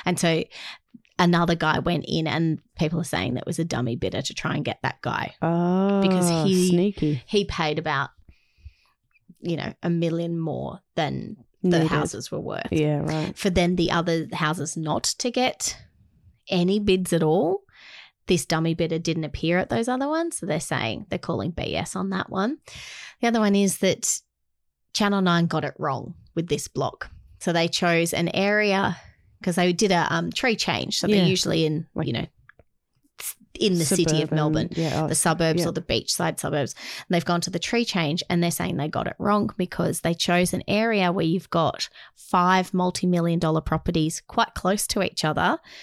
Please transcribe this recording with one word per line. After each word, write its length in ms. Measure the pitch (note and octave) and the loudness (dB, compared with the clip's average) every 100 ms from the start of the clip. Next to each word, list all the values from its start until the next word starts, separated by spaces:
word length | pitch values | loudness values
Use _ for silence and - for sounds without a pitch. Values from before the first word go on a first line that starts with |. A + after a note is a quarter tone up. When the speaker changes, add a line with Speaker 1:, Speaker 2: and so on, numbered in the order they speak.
Speaker 1:
And 140 | - F3+ | -2 0
so 240 | E3+ D#3+ - - - - _ - _ - | 2 2 -2 -10 -18 -18 _ -20 _ 2
another 360 | F3 F3 E3+ | 4 6 4
guy 240 | E3 D#3 - | 2 2 2
went 260 | E3 F3 - | 0 -2 -2
in, 180 | D#3+ D#3+ | -2 0
and 340 | D#3 E3 D3+ - - | 0 0 0 -6 -2
people 220 | D#3 E3 | -2 0
are 40 | |
saying 300 | E3 - - | -2 -2 -2
that 120 | - - | -4 -4
was 120 | E3 | -4
a 60 | |
dummy 320 | E3 - B2 A#2 | -2 -2 -2 -2
bidder 260 | - - | -4 -4
to 120 | C3+ | -6
try 200 | - D#3 | -6 -4
and 100 | - | -4
get 140 | C#3+ - | -4 -4
that 180 | - - | -6 -6
guy. 320 | - A2 - - | -6 -4 -6 -4
Speaker 2:
Oh, 580 | E3 E3+ F3 F#3 G3 G3 | -2 0 2 2 2 2
Speaker 1:
Because 260 | G3 F#3 F3 E3 D3+ | 4 4 2 2 4
he 220 | F#3 F3+ | 4 4
Speaker 2:
sneaky. 520 | F3 G3+ G3 D3+ C#3+ - | 4 2 0 -2 -2 0
Speaker 1:
he 180 | G#3 | -2
paid 340 | F#3 - D#3 D3+ | -2 -2 -2 -2
about, 320 | D#3 C#3 - - - - _ _ - - _ _ _ _ _ - | -2 -2 -4 -8 -20 -20 _ _ -20 -20 _ _ _ _ _ -10
you 160 | F3 E3 | -6 -4
know, 160 | - - | -6 -6
a 80 | F3 | -2
million 480 | E3+ E3 E3 E3+ E3 | 0 0 -2 -2 -4
more 420 | D#3+ C#3 - - _ | -4 -4 -8 -10 _
than 420 | - D3 C3+ - - - _ | -4 -4 -4 -8 -14 -20 _
the 160 | F#3 E3+ | 2 4
Speaker 2:
Needed. 100 | D#3+ | 4
Speaker 1:
houses 420 | D3 D#3 - - | 0 -2 -6 -8
were 80 | - | -8
worth. 280 | - G2 - | -6 -8 -2
Speaker 2:
Yeah, 300 | D#3 D3+ D3 | 0 2 0
right. 320 | D#3+ D#3 E3+ - | 0 -2 -4 -2
Speaker 1:
For 120 | G3+ | 0
then 260 | F3+ F3 F3+ | 2 2 2
the 160 | E3 | 2
other 340 | E3+ E3+ E3 D3 | 0 0 -2 -4
houses 440 | D#3+ D#3 E3 D3 - | -4 -2 -2 -4 -6
not 280 | D#3 D#3 - - | -2 -2 -2 -2
to 120 | B3 | -2
get 460 | A#3+ B3+ - - - - _ _ _ - _ - | 0 0 0 -6 -8 -16 _ _ _ -20 _ -2
any 320 | F3+ F3 G#3 | 2 2 2
bids 320 | G3+ F#3 F3+ | 4 2 4
at 100 | E3 | 2
all, 400 | D#3 E3+ D4+ G4 - _ - - - _ - | 4 4 2 0 -6 _ -20 -20 -20 _ 0
this 180 | F3+ - | 0 2
dummy 280 | D#3+ E3 | 0 2
bidder 240 | E3 E3 E3 | 0 0 0
didn't 240 | E3 E3 | -2 -2
appear 340 | D3+ - D#3+ F3 | -4 -4 0 0
at 100 | - | 0
those 180 | A3+ A#3 | 0 0
other 200 | B3+ C#4 | -2 -2
ones. 300 | D#4+ E4+ - | -2 -2 -4
So 80 | - | -4
they're 120 | D#3+ | -4
saying, 480 | - D3+ A2+ F#2+ - | -2 -2 -2 -4 -6
they're 120 | C#3 | -6
calling 320 | - C3+ G#2+ | -4 -4 -4
B 240 | E3 - - | -4 -4 -4
S 180 | - | -4
on 160 | F#3+ F#3+ | -4 -4
that 200 | F#3+ - | -4 -4
one. 280 | F#3+ G#3 D#4 - - - - - - | -2 -4 -4 -12 -18 -16 -16 -18 -4
The 80 | A#3 | 0
other 100 | A3+ | 2
one 160 | G#3 | 4
is 240 | G3+ G3 - | 4 2 2
that 420 | F#3+ - - - - _ _ _ _ _ _ | 0 0 -2 -4 -8 _ _ _ _ _ _
Channel 280 | - G#3 G3+ | -2 0 2
Nine 240 | F#3 E3+ E3+ | 2 4 2
got 180 | D#3 | 0
it 100 | D3 - | -4 -6
wrong 360 | D#3 B2+ G#2+ - - | -4 -4 -8 -14 -8
with 140 | - F3 | -6 -2
this 180 | C#3+ - | -4 -4
block. 440 | - C3 - - - - - | -4 -4 -4 -14 -16 -20 -8
So 140 | - | -2
they 160 | E3+ E3+ | 0 0
chose 440 | - F3 E3 E3+ | 2 2 2 2
an 160 | - E3+ | 0 0
area, 640 | - G3+ G#3 G#3 F#3+ G3 E3+ - _ _ _ | 0 2 2 2 2 0 -4 -10 _ _ _
'cause 120 | F#3 | -2
they 180 | F3 F3+ | 2 2
did 200 | F3 G#3 | 4 4
a, 200 | F3 - | 4 2
um, 200 | E3 E3+ | 0 -2
tree 240 | - B3+ A3 | -2 0 0
change. 420 | - A2+ - - | -2 -2 -2 -2
So 80 | - | 2
they're 100 | G#3 | 4
Speaker 2:
Yeah. 100 | F3+ | 4
Speaker 1:
usually 380 | F#3 - D#3+ | 2 2 2
in, 220 | D#3+ D3+ E3 | 2 0 -4
Speaker 2:
Like 140 | - - | -4 -4
Speaker 1:
you 40 | |
know, 140 | A#2 - _ - _ _ _ _ _ _ - - - - - | -4 -6 _ -20 _ _ _ _ _ _ -14 -12 -12 -18 -2
in 140 | G#3+ | 0
the 100 | F3 | 2
city 180 | D#3 F#3+ | 2 2
of 60 | E3 D#3+ D3+ | 2 2 0
Speaker 2:
suburban, 60 | D#3 | 0
Speaker 1:
Melbourne, 320 | D3+ D#3 E3+ | 0 0 -2
Speaker 2:
yeah, 320 | - E3 C#3+ | -2 -2 0
oh, 40 | D#3 | 0
Speaker 1:
the 60 | |
suburbs 460 | D3 E3+ D#3+ D#3+ E3 | 0 0 2 2 2
Speaker 2:
yeah. 80 | E3+ | 0
Speaker 1:
or 40 | |
the 100 | E3 | -2
beachside 580 | - A2+ - - E3 - | -2 -2 -2 -2 -2 -2
suburbs. 340 | D3+ D3+ - - - - - | -4 -2 -2 -6 -14 -14 -2
And 80 | |
they've 100 | E3+ | 0
gone 180 | - F3 | 2 -2
to 80 | - | -2
the 80 | E3 | -6
tree 260 | - A#3 | -2 0
change, 380 | A#3 F#3 D3+ E3 - | 0 0 0 -2 0
and 120 | F3 | 0
they're 80 | E3+ | 0
saying 260 | - E3+ - | 0 -4 -4
they 120 | D3+ | -4
got 180 | - - | -4 -6
it 80 | - | -2
wrong 320 | G#3 G#3 G#3 - | 0 2 0 -2
because 420 | F3+ - F3 - | -4 -2 -2 0
they 140 | E3+ | -2
chose 380 | E3+ - F3 F3+ | -2 2 2 2
an 80 | F#3 - | 0 -2
area 460 | G#3 A3+ G#3+ F3+ | 0 2 2 2
where 140 | F#3 D#3+ | 2 0
you've 240 | F3+ - | 0 0
got 380 | E3+ D3+ - - - - _ | 0 0 0 -8 -10 -20 _
five 560 | - F#3 F3+ F#3 F#3 | 0 2 6 4 2
multi-million 680 | F#3 F3+ - F3+ F3 E3+ E3+ | 0 0 0 2 2 2 2
dollar 220 | E3 D#3+ | 2 0
properties 600 | - - - E3+ D#3 - - | 0 0 0 0 0 -2 -4
quite 280 | - A3+ | -2 -2
close 320 | - F3+ G3+ - | 0 -2 0 0
to 140 | G#3 | 0
each 220 | F3+ - | -2 0
other, 340 | D#3 D#3 E3+ D#4+ - - | -2 2 0 0 -6 -18